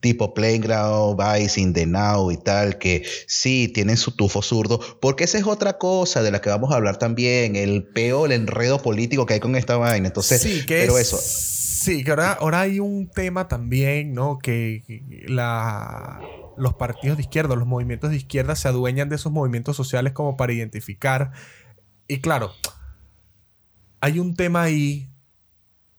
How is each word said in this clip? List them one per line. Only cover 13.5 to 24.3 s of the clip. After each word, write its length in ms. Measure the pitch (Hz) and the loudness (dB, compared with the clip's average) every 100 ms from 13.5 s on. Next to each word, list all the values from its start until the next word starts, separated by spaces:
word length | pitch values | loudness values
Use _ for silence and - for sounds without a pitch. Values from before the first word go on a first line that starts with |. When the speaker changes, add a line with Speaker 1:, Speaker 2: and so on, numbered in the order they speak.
| 120 120 127 135 147 147 | -4 -2 0 2 0 -2
Speaker 2:
¿no? 240 | 123 135 135 | -2 -2 -2
Que, 440 | 131 117 113 110 - | -2 -2 -2 -6 -12
que 400 | 110 135 - - | -16 -16 -14 -4
la, 920 | 127 120 117 113 104 - - - - - - - - | -2 0 -2 -4 -6 -8 -12 -12 -14 -16 -16 -16 -4
los 180 | 131 | -2
partidos 420 | - 123 120 135 151 | -2 -4 -4 -2 -2
de 40 | |
izquierda, 300 | 135 156 156 | -2 -2 0
los 120 | 123 120 | 0 0
movimientos 440 | 123 120 117 151 | -2 -2 -4 -2
de 60 | 151 | -2
izquierda 400 | 135 139 131 151 | -2 -2 0 0
se 100 | 139 | 0
adueñan 400 | 123 123 131 143 | 0 0 0 -2
de 80 | 147 | -4
esos 140 | 160 | -2
movimientos 460 | 151 135 117 127 143 | 0 0 -2 -4 -4
sociales 360 | 135 123 131 | -2 0 0
como 220 | 135 147 135 | -2 -4 0
para 160 | 127 | 0
identificar. 760 | 117 110 107 - 98 135 131 135 - - - - - _ _ - | -2 -4 -8 -12 -4 0 0 0 -6 -20 -20 -20 -20 _ _ -8
Y 100 | 139 | -4
claro, 320 | 156 143 104 - - - - - - _ _ _ _ _ _ _ _ _ | 0 0 -2 -6 -12 -12 -20 -20 -20 _ _ _ _ _ _ _ _ _
hay 180 | 143 160 | -2 0
un 160 | 180 | -2